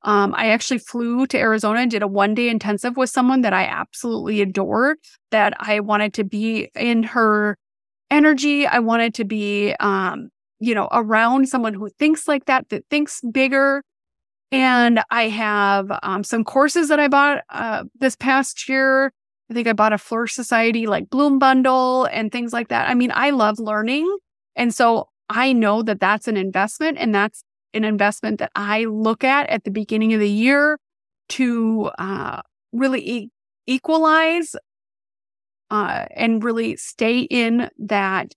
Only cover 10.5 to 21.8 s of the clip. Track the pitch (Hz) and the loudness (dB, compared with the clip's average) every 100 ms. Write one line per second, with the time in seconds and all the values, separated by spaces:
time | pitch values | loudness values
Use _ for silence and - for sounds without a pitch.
10.5 | _ 220 214 - 233 214 220 226 262 262 | _ -2 0 0 0 2 2 4 2 2
11.5 | 262 226 196 208 _ 302 311 - 285 - | 0 -4 -6 -10 _ 0 0 0 -2 0
12.5 | 262 - - - 294 294 - 240 226 262 | -2 0 -10 -4 -2 -2 -6 -4 0 2
13.5 | 269 277 277 - _ _ _ _ _ _ | 2 2 0 -6 _ _ _ _ _ _
14.5 | 269 262 247 240 226 - 233 226 214 214 | 0 2 4 4 2 0 -2 -2 -2 -2
15.5 | 208 202 196 196 - - 190 202 233 220 | 0 2 2 -2 -6 -4 -6 -4 -4 -2
16.5 | 269 285 349 302 302 294 277 285 285 - | 2 2 2 2 2 4 4 4 0 -6
17.5 | - 226 214 - 233 262 - 247 269 262 | -8 -6 -6 -8 _ -2 0 0 0 0
18.5 | - - 269 269 269 269 _ _ _ _ | -8 -4 0 2 2 0 _ _ _ _
19.5 | 233 233 214 214 208 - 226 233 - 240 | -4 -2 2 2 2 -4 -6 -4 -6 -2
20.5 | 233 226 226 220 202 - 254 294 269 262 | 2 2 0 -2 -2 -2 0 2 4 4
21.5 | 262 262 262 | 4 4 2